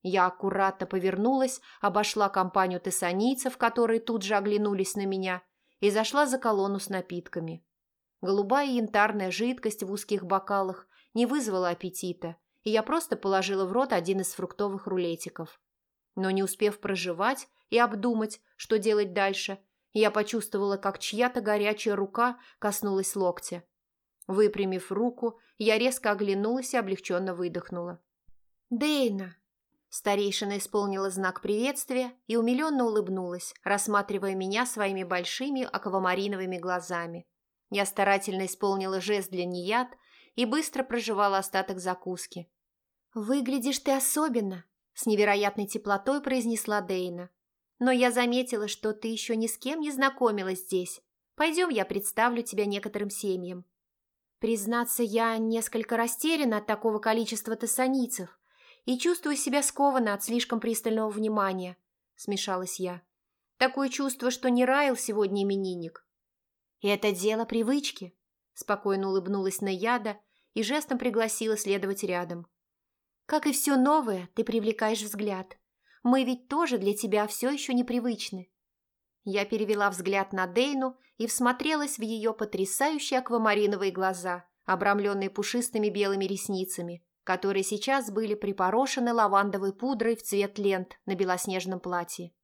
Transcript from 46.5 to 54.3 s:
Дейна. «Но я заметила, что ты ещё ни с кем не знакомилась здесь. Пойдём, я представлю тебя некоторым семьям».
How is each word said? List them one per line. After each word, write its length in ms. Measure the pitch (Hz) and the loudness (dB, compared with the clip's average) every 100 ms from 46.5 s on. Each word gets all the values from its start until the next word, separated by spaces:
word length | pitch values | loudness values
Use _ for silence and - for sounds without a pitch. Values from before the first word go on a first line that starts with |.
| 226 - 208 | -2 0 -2
Дейна. 500 | 190 185 180 175 180 _ _ _ _ _ | 0 -4 -4 -8 -14 _ _ _ _ _
«Но 100 | 247 | 2
я 220 | 254 247 | 4 4
заметила, 560 | 233 247 247 247 220 208 | 4 2 2 0 -4 -4
что 240 | - 214 | -4 -4
ты 160 | 208 220 | -2 -4
ещё 260 | 220 - | -4 -2
ни 140 | 220 226 | 0 0
с 100 | - | -2
кем 220 | 254 320 | -4 -2
не 100 | 294 | -2
знакомилась 720 | 262 269 262 240 208 190 185 | 2 0 4 2 2 -2 -4
здесь. 420 | - 185 175 - _ _ _ | -2 -2 -2 -12 _ _ _
Пойдём, 360 | - 320 320 359 | -2 0 2 2
я 140 | 220 | 2
представлю 580 | 190 196 202 - 233 240 | 0 -2 -2 2 2 2
тебя 220 | 233 202 | -2 -2
некоторым 460 | 208 202 208 208 202 | -2 -2 -6 -6 -6
семьям». 540 | - 202 185 180 180 175 _ _ _ _ _ _ | -4 -4 -4 -6 -12 -16 _ _ _ _ _ _